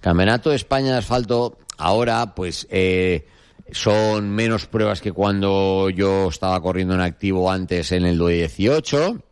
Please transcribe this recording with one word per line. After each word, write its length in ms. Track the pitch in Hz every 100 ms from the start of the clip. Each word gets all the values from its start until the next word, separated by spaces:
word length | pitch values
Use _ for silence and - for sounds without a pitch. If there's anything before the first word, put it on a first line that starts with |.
Campeonato 480 | - 85 95 120 156
de 60 | 143
España 380 | - 135 135
de 40 | 127
asfalto, 640 | 101 123 113 120 120 - - -
ahora, 560 | 80 104 120 113 117
pues, 320 | - 92 - -
eh, 560 | 95 92 92 92 85 - _ _ _ -
son 600 | - - 104 107 107 104
menos 340 | 104 113 110 -
pruebas 360 | 113 107 98
que 100 | 107
cuando 800 | 90 101 98 98 98 98 95 95
yo 380 | 92 98 98 95
estaba 300 | 80 92 92
corriendo 340 | 85 92 90 92
en 60 |
activo 500 | 90 80 101 95 92
antes 400 | 95 90 87 80
en 140 | 90 87
el 120 | 85
dieciocho. 1040 | 85 85 85 - 98 151 151 143 170 233 -